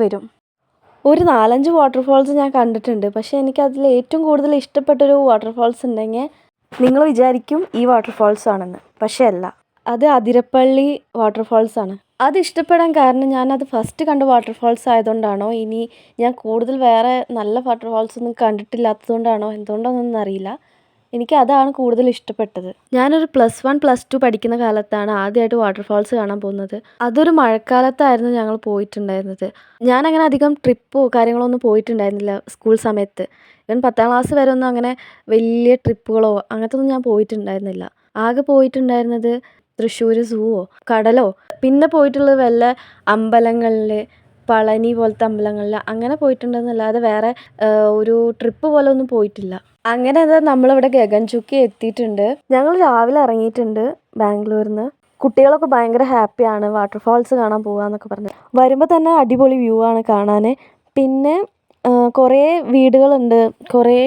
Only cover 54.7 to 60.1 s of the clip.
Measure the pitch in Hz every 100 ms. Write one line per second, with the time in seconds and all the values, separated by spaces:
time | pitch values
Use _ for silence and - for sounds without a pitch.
54.7 | 214 240 - _ - 269 220 269 302 302
55.7 | 254 233 240 262 247 214 - 226 208 208
56.7 | 214 202 208 226 240 240 254 220 214 214
57.7 | 202 208 208 214 208 208 - _ 247 254
58.7 | 269 320 330 320 330 254 247 269 262 233
59.7 | 220 226 226 226